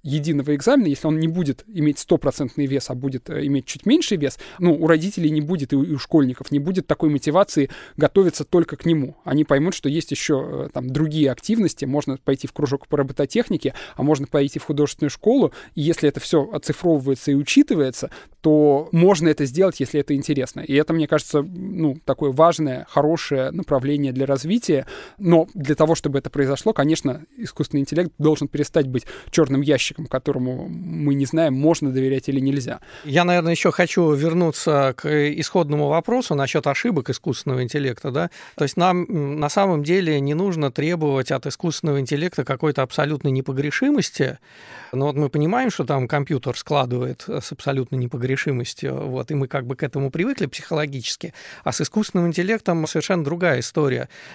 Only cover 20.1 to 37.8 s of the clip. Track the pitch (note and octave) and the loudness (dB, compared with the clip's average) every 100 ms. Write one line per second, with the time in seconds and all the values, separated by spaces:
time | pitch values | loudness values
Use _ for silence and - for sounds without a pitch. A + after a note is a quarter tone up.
20.1 | C#3 C#3 C#3 B2 - D#3+ C#3 D#3 E3 D3 | 0 0 -2 -4 -6 0 2 2 0 2
21.1 | D3+ - D3+ D3+ F3 F#3+ F3 D#3 C#3 - | 0 2 0 0 -6 -8 -2 -2 0 -4
22.1 | C3+ D3 C3 E3 E3 D3 C#3 - - D3 | -2 0 4 4 4 -2 -4 -2 0 2
23.1 | E3 - C3+ C3 E3+ F#3 C#3 C3 D3 C#3 | 0 -2 -2 -2 -4 -2 0 0 0 -2
24.1 | B2+ C3+ C#3 D3+ A3+ - C#3+ C3 - - | -2 0 0 0 0 2 0 -2 -12 -18
25.1 | - F3+ E3+ D#3+ G3+ C#3 D3 D#3 E3 D3+ | -4 4 4 4 -2 -2 2 2 2 0
26.1 | C3+ C3 C#3+ C3+ C#3 G#3+ A3 C#3 D#3+ C#3 | -4 -4 -2 0 0 0 0 2 2 -2
27.1 | B2+ D#3 - A3+ - D3 D3 C#3 D3+ F3 | -6 -10 -14 -10 -6 -2 -2 0 -2 -2
28.1 | - D3+ D3+ C#3 C#3+ D3 - C3+ B2 - | 0 2 2 0 -2 -2 0 0 -2 -6
29.1 | - - - D3 C3+ C#3+ C#3 - - C#3+ | -14 -2 2 2 2 2 2 0 -8 -6
30.1 | C3 - C#3 B2+ B2+ - E3+ F3+ E3 D3 | -4 -2 -2 -2 -4 -8 -10 -8 -2 0
31.1 | C#3 C#3 D#3+ D#3+ C3 D3+ E3 D3 C3 C3 | 2 0 2 2 4 2 2 0 0 0
32.1 | C3+ - C3+ C3+ C#3 A#2+ - - - D3+ | 0 -2 0 0 -2 -4 -10 -14 -16 -2
33.1 | C#3+ F3 F3 E3 E3 F#3 - F3 - E3 | 2 4 2 2 2 2 2 2 2 2
34.1 | C#3+ D#3+ E3 E3+ C#3+ - D3 C3+ B2+ - | 2 2 2 0 0 0 2 2 0 -2
35.1 | D3+ D3 D3 D#3 F#3+ D#3 D3 C#3+ D#3+ E3 | 0 2 -2 -2 0 2 0 2 0 0
36.1 | B3 B3 D3 C3+ D#3+ D3 C#3 A#3+ F3 B2+ | 0 0 0 0 0 0 0 0 0 -2
37.1 | B2+ - A#2+ - B2+ B2 D3 | -4 -4 -4 -4 -2 -2 -2